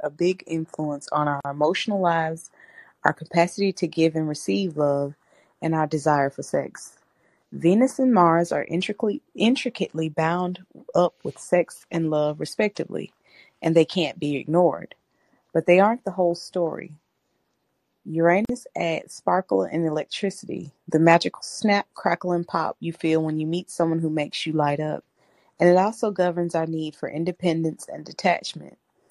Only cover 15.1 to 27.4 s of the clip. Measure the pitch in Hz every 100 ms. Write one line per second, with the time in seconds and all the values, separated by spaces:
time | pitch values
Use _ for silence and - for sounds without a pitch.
15.1 | _ _ _ _ 165 170 180 202 240 -
16.1 | 185 175 170 - 185 165 - - 151 _
17.1 | _ _ _ _ _ _ _ _ _ -
18.1 | 160 170 185 226 247 - - 170 160 -
19.1 | - - 180 - 196 - 165 160 151 -
20.1 | - 196 - - - 143 - - 156 165
21.1 | 170 175 - - - 214 202 - - 190
22.1 | 175 180 175 170 170 160 - 165 160 160
23.1 | 160 156 156 156 170 180 - 165 165 165
24.1 | 156 147 - - 156 147 147 151 - -
25.1 | _ _ _ _ - 175 180 196 226 220
26.1 | 190 180 170 170 170 160 160 156 - 147
27.1 | 156 165 170